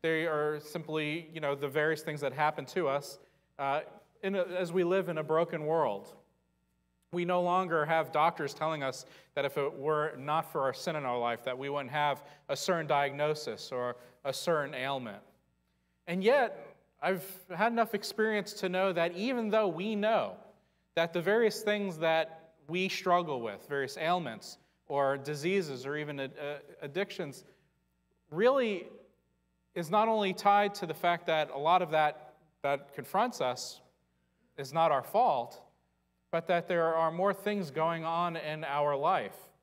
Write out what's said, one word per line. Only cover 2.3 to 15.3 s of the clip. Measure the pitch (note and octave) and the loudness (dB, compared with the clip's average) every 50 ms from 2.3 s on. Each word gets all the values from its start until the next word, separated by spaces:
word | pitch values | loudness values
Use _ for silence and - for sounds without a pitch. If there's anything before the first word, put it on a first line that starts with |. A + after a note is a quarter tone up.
happen | B2 C#3+ D3+ D3+ D3+ - C#3 | 0 2 0 0 0 -2 -10
to | - - F#3 F3 | -4 -2 0 0
us, | C#3 C3+ C#3+ C#3 - - - - _ _ _ _ _ _ - | 2 0 0 -2 -6 -16 -18 -20 _ _ _ _ _ _ -4
uh, | C#3+ C#3 C#4 - - - - - - _ _ _ | -2 0 0 -2 -2 -6 -16 -20 -20 _ _ _
in | - F#3+ G3+ | -6 -4 0
a, | G3 F3+ | 0 -2
as | F#3 F3+ F3+ F#3 E3 | -2 -2 -4 -4 0
we | E3 F#3+ F3 | 2 2 2
live | E3+ F#3 G3 F#3 E3+ | 4 4 2 2 0
in | E3+ D#3 | -2 -4
a | D#3 | 0
broken | D3+ D#3 D#3+ E3+ E3 - D#3 D3+ | 2 2 2 2 2 -2 -6 -2
world. | D3+ D#3+ E3 D3+ A#2+ G2+ G2+ - - - - _ _ _ _ _ _ _ _ _ _ _ _ _ _ _ _ _ _ | 0 2 2 2 2 0 -4 -8 -14 -20 -20 _ _ _ _ _ _ _ _ _ _ _ _ _ _ _ _ _ _
We | - F3 F3 | -4 -4 0
no | E3+ F3+ F3+ | 2 2 2
longer | F3+ F3 F3 F#3 F#3+ F3 E3 D#3+ D3+ | 2 4 2 2 2 2 2 2 2
have | D3 E3 D#3+ D#3 - | 4 4 2 2 2
doctors | - D3 D3+ E3 D#3+ - D#3 C#3 - | 2 4 4 4 4 2 -6 -6 -4
telling | - D#3 D#3+ D#3+ D3+ C#3 | -2 -2 -2 -2 -2 -2
us | C3+ B2+ - - - - - - _ _ | -4 -4 -6 -12 -16 -20 -20 -20 _ _
that | D3 C#3 | -2 -2
if | C#3 - D3+ | -2 0 0
it | C#3 D3 | -2 -2
were | - C#3 C3+ D3+ D#3 D3+ D3+ D#3 - | -4 -4 -2 0 2 2 0 -2 -4
not | C3 C3 D3 D3+ D#3+ D#3 - | -6 -4 -2 0 0 -2 -2
for | - D#3+ | -2 0
our | C3+ C3+ | 0 0
sin | B2+ - - F3+ D#3+ | -2 -2 -4 -4 -4
in | D3+ C#3 | -2 -2
our | B2+ B2 B2 | -2 -2 0
life, | A#2 A#2+ A#2 A2 | 0 0 -2 -2
that | - C3+ B2+ B2+ | -4 -6 -6 -4
we | C3+ C#3 | -6 -4
wouldn't | C#3+ C#3+ C#3 B2 | -4 -4 -4 -2
have | C3+ D3+ D3 D3 C#3 C3+ - - - - _ _ | 0 0 2 2 0 -2 -6 -20 -20 -20 _ _
a | C#3+ | -4
certain | - - - F#3 E3 D#3 | -4 0 0 0 0 2
diagnosis | D3 D3+ C#3+ C#3+ C#3+ C3+ C#3+ D3 D3+ D#3 D3+ - B2 A2 G2+ - - | 2 2 2 2 0 0 0 0 0 0 -2 -4 -8 -8 -8 -10 -8
or | C3+ B2 B2 B2 A#2+ - - - - _ | -6 -4 -4 -4 -6 -8 -14 -20 -20 _
a | _ C3+ | _ -4
certain | C3 - - - E3 D3+ C#3+ C#3 | -4 -2 0 0 2 2 0 -2
ailment. | D3+ B2+ B2+ C3+ C#3 C3+ B2 A2+ G2 - - - | -4 -4 -4 -2 -2 -4 -4 -8 -12 -12 -16 -20